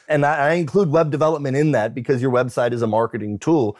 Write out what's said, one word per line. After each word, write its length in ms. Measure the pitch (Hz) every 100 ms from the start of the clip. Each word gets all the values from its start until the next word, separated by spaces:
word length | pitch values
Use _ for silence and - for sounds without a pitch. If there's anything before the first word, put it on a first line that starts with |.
| -
and 160 | 151
I, 260 | 143 156 143
I 20 |
include 380 | 170 156 196 180
web 200 | 156 160
development 460 | 135 156 160 139 135
in 160 | 156
that 220 | 123 110
because 280 | 123 117 127
your 80 | 131
website 420 | 123 127 131 123
is 100 | 120
a 40 | 113
marketing 540 | 110 113 117 104 104
tool. 360 | - 160 110